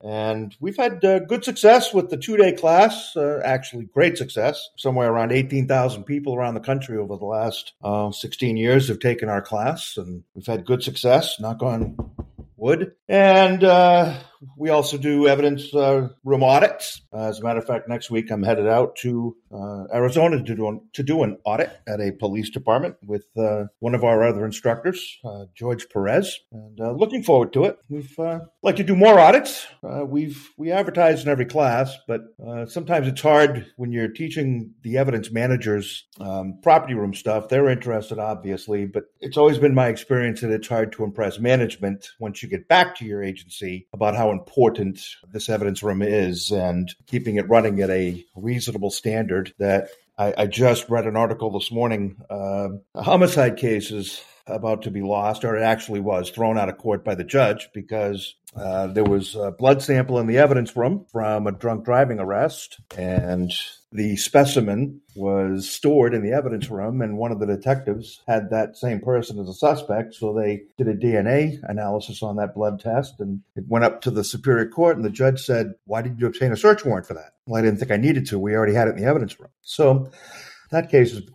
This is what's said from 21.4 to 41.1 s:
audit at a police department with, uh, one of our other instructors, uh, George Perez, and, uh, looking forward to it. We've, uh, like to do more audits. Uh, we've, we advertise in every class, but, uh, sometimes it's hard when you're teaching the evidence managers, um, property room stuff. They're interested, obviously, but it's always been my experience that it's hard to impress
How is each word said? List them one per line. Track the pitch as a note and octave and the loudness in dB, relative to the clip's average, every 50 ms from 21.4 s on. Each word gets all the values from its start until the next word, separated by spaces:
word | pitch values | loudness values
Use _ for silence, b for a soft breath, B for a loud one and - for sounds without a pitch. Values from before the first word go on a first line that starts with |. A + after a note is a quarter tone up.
| - | -4
audit | G#2+ G#2 A#2 - - - - _ - | -2 -2 -2 -2 -4 -6 -10 _ -8
at | G#2+ G#2 | -6 -4
a | G#2 G2 | -4 -4
police | F#2+ - A2 G2+ G2 G#2+ G#2+ - | -4 -4 -6 -4 -4 -6 -8 -8
department | - - - - A2 C3 C#3+ - - _ - | -10 -4 0 0 2 2 0 -2 -8 _ -10
with, | G2+ G#2 G2+ - _ _ A2+ | -8 -8 -8 -8 _ _ -2
uh, | A2 G#2+ G#2+ G#2+ G#2 G2+ - _ | 0 0 0 -2 -4 -8 -10 _
one | A2+ A#2+ B2 | -4 -2 0
of | A#2 A#2+ | 2 4
our | A#2 A#2 A2 A2+ | 4 4 4 4
other | A#2 G#2+ G2+ G#2+ | 2 2 0 -4
instructors, | A2 G#2 - - B2+ A#2 - - F3+ F#3 - - - - - - | -6 -6 -4 -2 -2 -2 0 -2 -4 -4 -6 -8 -16 -16 -16 -16
uh, | A#2 G2+ G2+ G2 F#2 _ | -16 -16 -16 -18 -20 _
George | - A#2 B2 A#2+ A#2 - - | -8 -6 -6 -6 -6 -8 -8
Perez, | - G#2+ G2 G2+ A#2 E3+ G3+ F#3+ - - _ _ | -4 -2 0 2 2 2 0 0 -6 -14 _ _
and, | - A2 G#2+ G#2+ G#2+ G#2 | -20 -20 -18 -18 -12 -8
uh, | A2+ A#2 | -6 -6
looking | B2 D3 G#3 A3 C4+ B3 - | -2 0 -2 -2 -2 -2 2
forward | - D#3 C3 A#2+ A#2 - | 4 6 6 4 4 2
to | C3+ D#3+ | 0 0
it. | G3+ - - _ - | 0 -2 -6 _ -12
We've, | C#3+ D3 C#3+ C#3 - - | -12 -12 -12 -12 -10 -8
uh, | E3 E3 E3 E3 E3 - _ _ | -6 -6 -6 -8 -10 -16 _ _
like | - - F3+ F3+ | -2 0 0 0
to | G3 | 0
do | D#3+ G3 | 2 6
more | F3+ G3 A3 G#3+ F#3+ | 8 8 10 10 12
audits. | D#3+ D#3+ G#3+ D4 D4 - - - - - - _ - | 10 10 8 6 4 0 -8 -12 -14 -18 -20 _ -14
Uh, | - C3 C#3 C#3+ | -10 -8 -8 -6
we've, | C#3 C3+ D3 D#3 D#3 C#3 C#3 - - _ - | -4 -4 -4 -4 -4 -8 -14 -18 -20 _ -10
we | D3+ E3 | -6 -2
advertise | F3 F#3+ G3+ D#3+ C3+ E3+ F3 D#3+ D#3+ C#3 - | -2 0 -2 0 2 4 4 4 4 2 0
in | D3 | -2
every | C#3+ C3 B2 | 0 0 -2
class, | B2+ - D#3 D3 C3 A#2 B2 C3+ C3 - - _ - | -2 0 0 2 2 2 0 0 -2 -6 -10 _ -6
but, | A#2 A2+ A2+ - _ - B2 | -6 -6 -8 -12 _ -18 -14
uh, | A#2 A#2+ A#2 A#2 | -12 -10 -10 -10
sometimes | A#2 - F3 D#3+ C#3+ E3+ D#3+ C#3 C3 | -10 -10 -10 -4 -2 -2 0 0 -2
it's | C3 C3+ | -4 0
hard | - D3+ D3+ D3 D3+ C#3+ C3 A#2+ G2 - _ - | 2 6 6 8 6 6 4 -2 -10 -12 _ -10
when | B2 A#2+ | -8 -6
you're | A#2 A#2 A2+ G#2+ | -4 -4 -4 -4
teaching | G#2+ - D#3+ D#3+ D#3+ D#3+ C#3+ C3 B2+ A#2+ A2 - - _ - | -4 -8 -10 -8 -6 -4 -4 -2 -2 -4 -6 -10 -16 _ -8
the | A#2 A#2 C3 | -4 -2 0
evidence | C#3 C3+ B2 A2+ - - | 0 0 0 -2 -4 -4
managers, | A2+ A2+ A#2+ B2+ B2+ A#2+ G#2+ A2 G#2 G#2 G2 - - - - _ _ - | -4 -2 0 0 0 0 0 -2 -2 -2 -4 -6 -12 -16 -18 _ _ -14
um, | G2 G2 F#2+ F#2+ F#2+ F#2+ F#2 - | -10 -8 -8 -8 -8 -10 -12 0
property | - E3+ D#3 D#3+ D#3+ C3+ B2+ | 4 6 6 6 4 0 -4
room | A2 G#2 G2 F#2+ | -4 -4 -6 -6
stuff. | - - A2+ G#2+ A2 G#2+ - | -6 -4 -2 -2 -2 -2 0
They're | B2+ C3+ C#3+ C3+ | 2 2 4 2
interested, | B2+ B2+ B2+ B2 A#2 G#2+ G#2 - A#2 G#2+ | 2 0 -2 -4 -4 -4 -4 -6 -8 -8
obviously, | G#2 A2 G#2+ F2+ F2+ F#2+ G2 F#2 - - G#2 G2+ G2+ | -6 -6 -6 -8 -8 -8 -8 -8 -6 -4 -4 -4 -4
but | G2+ F#2+ G#2+ - - _ _ | -4 -6 -8 -8 -8 _ _
it's | - C#3 C3 D3+ | -14 -4 4 6
always | D3 D3+ D3 A#2+ | 6 6 6 6
been | C#3 C#3+ C3 | 4 4 4
my | C3 B2+ A#2+ | 4 2 2
experience | A2+ - - - C3 B2+ B2 A#2+ A2 - | 0 -4 -4 -2 -2 0 0 -2 -4 -4
that | - A2+ | -4 -4
it's | A2 A2 A2 - | -4 -4 -4 -4
hard | A#2+ A2+ A2 A2 - | -2 -2 -2 -2 -4
to | - A2 | -6 -6
impress | G#2 | -6